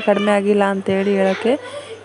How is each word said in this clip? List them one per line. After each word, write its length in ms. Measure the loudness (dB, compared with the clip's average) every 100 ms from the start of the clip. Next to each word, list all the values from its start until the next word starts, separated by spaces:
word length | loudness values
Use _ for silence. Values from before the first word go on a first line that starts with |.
| 2
ಕಡಿಮೆ 260 | 2 2
ಆಗಿಲ್ಲ 320 | 2 2 2
ಅಂತೇಳಿ 520 | 2 0 -2 0 0 2
ಹೇಳೋಕ್ಕೆ 640 | 2 0 0 -2 -4 -14 -14 -16